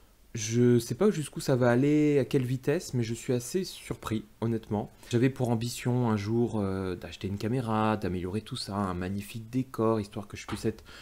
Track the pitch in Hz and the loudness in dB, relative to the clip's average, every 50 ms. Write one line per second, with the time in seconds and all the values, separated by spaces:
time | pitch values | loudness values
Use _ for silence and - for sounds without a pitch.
0 | - _ _ _ - - - 110 104 110 113 120 123 123 120 120 120 - 120 - | -20 _ _ _ -20 -12 -8 -6 -4 0 2 4 6 6 6 6 4 0 0 2
1 | 117 110 - 160 143 - - 165 - - 135 120 127 120 120 123 139 147 151 151 | 4 4 4 2 -4 -6 -8 -6 0 0 2 4 4 4 6 6 6 6 6 6
2 | 151 147 143 139 120 - - 139 123 120 135 127 - 143 147 185 - - - 120 | 6 6 4 4 2 2 2 0 2 2 -2 -2 0 -2 -2 -2 -2 -2 -2 -2
3 | 113 107 117 - - - 123 120 120 - - 190 180 - - - - - 117 - | 0 -2 -4 -6 -2 -2 -2 -2 -2 -2 -2 -4 -4 -4 -8 -12 -10 -10 -10 -10
4 | - - 110 110 - - - - 113 117 113 110 - - 107 104 120 - - - | -4 -4 -4 -4 -4 -8 -8 -4 -2 -2 -2 -2 -2 -2 -2 -4 -4 -6 -10 -18
5 | - - 120 113 123 135 - - 127 117 120 110 117 120 - - - 123 123 127 | -8 -2 2 4 4 2 2 0 0 0 0 0 -2 -4 -8 -4 -2 0 2 2
6 | 123 113 107 104 101 107 113 117 120 107 107 107 98 95 95 95 95 92 90 - | 2 2 2 0 0 0 2 2 2 2 0 -2 -2 -2 -2 -2 -2 -4 -4 -6
7 | - 85 82 - - 95 101 101 113 107 123 135 117 110 110 107 107 110 107 104 | -8 -12 -10 -8 -6 -6 -4 -4 -2 -2 -2 -2 -2 0 0 2 2 2 0 0
8 | 104 90 90 90 87 90 95 110 - - 131 120 - 110 98 104 101 92 87 90 | -2 -2 -2 -2 -4 -4 -4 -6 -6 -6 -8 -8 -8 -6 -4 -2 -2 -2 -2 -4
9 | 90 92 98 101 101 - - 113 110 113 120 131 127 - - - 110 113 113 110 | -4 -4 -4 -6 -6 -8 -12 -12 -12 -4 -4 -4 -4 -2 -2 0 2 2 2 2
10 | 98 101 - 110 98 - - - - - 113 101 - 110 - - - - - - | -2 -4 -8 -12 -10 -10 -12 -12 -8 -8 -8 -4 -2 -4 -4 -4 -10 -20 -20 -20